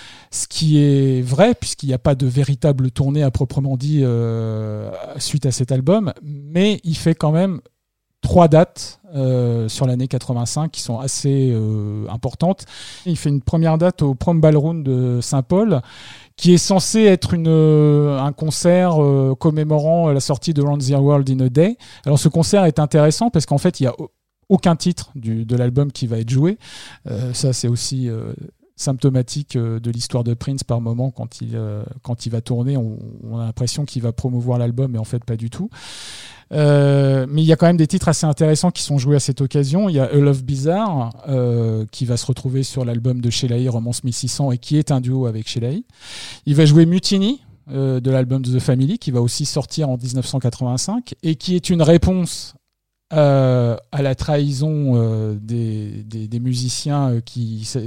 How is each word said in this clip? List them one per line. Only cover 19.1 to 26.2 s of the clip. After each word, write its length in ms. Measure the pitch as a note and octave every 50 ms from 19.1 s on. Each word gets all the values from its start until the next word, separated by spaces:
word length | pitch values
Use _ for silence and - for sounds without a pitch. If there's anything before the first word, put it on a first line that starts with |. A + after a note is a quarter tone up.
| C#3 C#3 C3 C3+ C3
commémorant 760 | - - D#3+ D3+ D#3 D3+ D3+ D#3 D3+ D3 D#3+ E3 E3+ E3 D#3
la 80 | C#3 C3+
sortie 340 | - - C#3 - - E3+ D#3
de 80 | C#3+
Round 200 | C#3+ D3 C#3+ C#3+
the 100 | B2+ C3
World 380 | C#3+ C#3 C#3 C#3+ D3 C#3 C3+ C3+
in 100 | C3 C3
a 80 | C3 B2+
Day. 300 | B2 D3 E3+ G#3 A#3+ - - - - - -
Alors 140 | C#3 D3 -
ce 80 | - D#3+
concert 380 | - E3 D#3+ - G3+ G3+ F#3+
est 120 | D#3 - -
intéressant 520 | D3+ - - D3+ D3 D#3 D#3 - A#3 A#3+
parce 160 | - D#3+ -
qu'en 120 | - D3 C#3
fait 220 | - F3+ - -
il 40 | C3+
n'y 40 | A#2+
a 100 | - -
au-, 140 | D#3 - _ _ _ _ _ _ _ -
aucun 260 | G3 - - F3+ E3
titre 360 | - - F3+ E3+ - - - -
du, 300 | C3+ A2 A2+ A2+ A2+ A2+
de 100 | A2+ B2
l'album 340 | A#2+ B2 B2 B2 C#3+ C#3+ C#3+
qui 160 | - - C3+
va 140 | A2+ A#2
être 100 | A2+